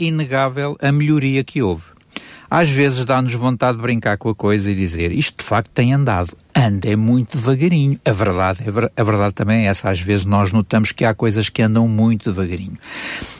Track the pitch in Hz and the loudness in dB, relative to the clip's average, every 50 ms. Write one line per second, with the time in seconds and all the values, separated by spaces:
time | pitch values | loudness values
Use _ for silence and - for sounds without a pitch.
0 | 170 165 160 156 151 127 135 135 135 135 127 143 143 143 143 - 147 139 143 147 | -2 -2 -2 -2 -2 -2 0 0 0 0 -2 -4 -4 -4 -4 -2 0 2 2 2
1 | 151 151 156 151 135 135 135 135 131 - - 147 120 95 87 80 - - - - | 2 2 2 2 2 0 0 0 -2 -2 -2 -2 0 0 -2 -4 -6 -16 -20 -20
2 | _ _ - - - - - - - - - 165 175 147 135 135 143 139 127 127 | _ _ -18 -16 -16 -18 -20 -16 -8 -2 0 2 2 2 2 2 2 2 2 0
3 | 123 117 131 131 127 123 120 117 123 127 123 113 131 127 120 113 117 123 120 117 | -2 0 0 0 0 0 -2 -2 0 0 0 0 0 0 0 0 -2 -2 -2 0
4 | - 113 101 98 - 113 107 - - 104 104 104 98 101 98 95 98 85 82 82 | 0 -2 -2 -2 -2 -4 -4 -2 0 0 0 0 0 0 0 0 -2 -2 -2 -2
5 | 85 85 - 151 147 - - - - - 107 101 - - - - 120 123 135 139 | -2 -2 0 -2 -2 -4 -4 -8 -6 -2 -2 -2 -2 -2 -2 0 2 2 2 2
6 | 143 123 101 90 90 90 - - _ _ - - 123 107 101 98 - 110 104 107 | 2 2 0 0 -2 -4 -8 -14 _ _ 0 2 2 2 0 0 0 0 0 2
7 | 110 113 123 127 120 - - 139 110 127 135 131 156 180 175 156 139 139 139 - | 2 2 2 2 0 -2 -4 -4 0 0 0 2 2 2 2 2 2 2 0 0
8 | - 135 107 92 - - 90 90 92 92 95 90 - 110 101 117 - - - - | 0 0 0 0 0 0 0 0 0 0 -2 -2 -4 -4 -2 -2 -2 -2 0 0
9 | 113 104 107 101 101 101 95 - 110 101 110 113 110 98 95 - - 95 98 87 | 0 2 2 2 2 0 0 -2 0 0 2 2 2 2 0 0 -2 -2 -2 -2
10 | 90 98 104 101 90 98 98 101 101 92 98 110 98 - - 110 110 - - - | 0 0 0 0 2 2 2 2 2 2 2 2 0 2 2 0 0 0 0 0
11 | - 113 107 - 120 113 101 110 104 - - - 117 107 107 117 117 113 110 107 | 0 0 0 0 0 0 0 0 -2 -2 0 0 2 2 4 4 2 2 2 2
12 | 110 113 113 104 - 113 92 92 95 87 90 90 95 98 - - - - - - | 2 2 2 0 -2 -4 -2 -2 -2 -4 -4 -6 -8 -10 -12 -14 -14 -14 -14 -12
13 | - - - - - - - | -10 -10 -10 -10 -12 -14 -8